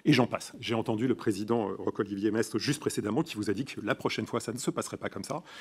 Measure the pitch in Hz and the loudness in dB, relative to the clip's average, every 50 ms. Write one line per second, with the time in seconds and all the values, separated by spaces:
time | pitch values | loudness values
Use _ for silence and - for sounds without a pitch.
0 | - - 127 123 120 - - - - - - - 110 101 117 113 110 117 110 107 | 4 6 8 8 6 4 2 -4 -6 -8 -12 -10 -4 -2 0 0 2 0 0 2
1 | 127 127 113 - - 117 95 95 107 107 120 117 104 95 95 - 90 101 - - | 2 2 2 2 2 0 0 0 0 0 2 2 2 0 -2 -2 -4 -4 0 0
2 | 104 98 101 98 104 107 104 113 113 - - 107 - 135 127 - - 110 - 127 | -2 -2 0 2 2 2 4 4 0 2 0 0 0 0 0 0 0 -2 -2 0
3 | 104 104 110 151 160 - - 107 101 104 98 101 135 - - 104 101 107 135 - | -2 0 0 0 0 -2 -4 -4 -2 0 0 -2 -2 -6 -6 -6 -2 -2 -2 0
4 | - 123 - 123 110 - - 113 - 120 113 - - 175 - 117 - - 107 - | 0 -2 0 0 -2 -2 -2 -2 -2 -2 -6 -2 -4 -2 -2 -2 -4 -4 -6 -6
5 | - 95 - 98 95 - 147 156 - - - - | -6 -6 -6 -6 -6 -4 -6 -6 -6 -10 -16 -16